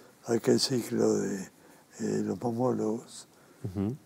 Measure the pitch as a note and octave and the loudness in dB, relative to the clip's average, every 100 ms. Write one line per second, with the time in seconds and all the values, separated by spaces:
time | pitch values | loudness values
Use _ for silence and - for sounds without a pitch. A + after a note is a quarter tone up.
0 | - _ - A#2 - A#2 - B2+ - A2+ | -20 _ 0 2 4 4 2 0 0 2
1 | A2 G#2+ G2 G2+ - - - - _ - | 4 2 0 -4 -8 -16 -20 -20 _ -8
2 | G#2+ G#2 G#2+ G2 - A2+ B2+ G#2+ G#2+ A2+ | -2 -2 -2 -2 -2 0 0 0 -2 -4
3 | - - - - - - G#2 F#2+ G2+ D3 | -8 -18 -20 -20 -20 -12 -6 -2 -2 -4